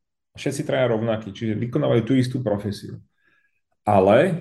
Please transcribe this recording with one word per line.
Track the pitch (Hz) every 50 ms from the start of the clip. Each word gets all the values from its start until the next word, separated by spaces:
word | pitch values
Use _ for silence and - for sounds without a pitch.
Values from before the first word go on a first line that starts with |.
| _ _ _ _ _ _ - -
všetci | - 147 131 - 151
traja | 147 139 135 127 120
rovnakí, | 113 110 113 113 110 107 - 101 98
čiže | - 113 110 104 104
vykonávajú | 120 120 - 151 143 131 123 117 113
tú | - 135
istú | 127 123 123 - 127
profesiu. | 123 107 101 101 - 101 98 - - - - - - _ _ _ _ _ _ _ _ _ _ _ _ _ _ _ -
Ale | 104 104 98 95 98 107 131 165 190 165 165